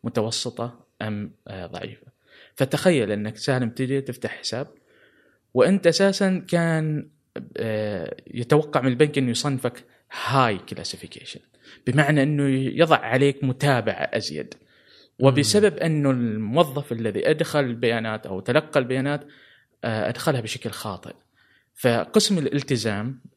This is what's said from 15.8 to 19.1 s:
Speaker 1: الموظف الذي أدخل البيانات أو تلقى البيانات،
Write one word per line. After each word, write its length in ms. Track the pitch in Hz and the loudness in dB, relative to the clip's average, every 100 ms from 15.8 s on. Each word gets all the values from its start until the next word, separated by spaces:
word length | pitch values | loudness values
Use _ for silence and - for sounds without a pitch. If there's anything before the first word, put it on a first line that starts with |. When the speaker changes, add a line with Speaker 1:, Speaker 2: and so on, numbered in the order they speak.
| 165 156 143 | 0 2 2
Speaker 1:
الموظف 800 | 127 120 107 107 139 170 135 - | 2 0 -2 0 2 2 0 -6
الذي 380 | 117 110 104 - | -4 -2 0 0
أدخل 300 | 156 165 151 | 0 0 0
البيانات 640 | 131 117 120 117 113 107 - | -2 0 0 0 -2 -6 -6
أو 140 | 95 | -8
تلقى 400 | 98 151 - 143 | 0 0 2 0
البيانات، 440 | 123 131 139 | 0 -2 -2